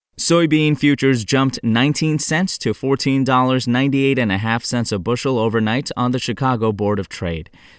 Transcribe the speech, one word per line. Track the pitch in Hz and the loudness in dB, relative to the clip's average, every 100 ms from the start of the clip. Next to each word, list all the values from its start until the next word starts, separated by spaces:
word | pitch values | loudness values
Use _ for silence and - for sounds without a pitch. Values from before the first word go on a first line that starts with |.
| _ - | _ -4
Soybean | - 170 165 151 151 147 | 2 4 4 2 2 2
futures | 147 139 135 123 98 | 2 2 2 2 0
jumped | 135 135 - | 0 0 -2
nineteen | 113 117 139 147 156 151 | 0 2 2 0 0 -2
cents | - 160 190 - | -2 -2 -2 -4
to | 120 | -4
fourteen | - 135 139 139 135 131 | -2 -2 0 0 0 2
dollars | 127 127 131 120 | 2 2 0 0
ninety-eight | 123 139 135 139 131 | 0 2 2 2 2
and | 110 | 0
a | 98 | 0
half | 113 117 | -2 -2
cents | - 120 110 | -2 -4 -2
a | 101 | -2
bushel | 90 123 135 123 | -2 -2 0 0
overnight | 113 110 107 123 135 - | 0 0 0 -2 -4 -2
on | 123 | -2
the | 127 | -2
Chicago | - 107 131 120 110 | -4 -2 0 0 0
Board | 104 104 101 | 0 -2 -2
of | 87 | -4
Trade. | - 87 80 80 - - | -8 -6 -6 -10 -20 -20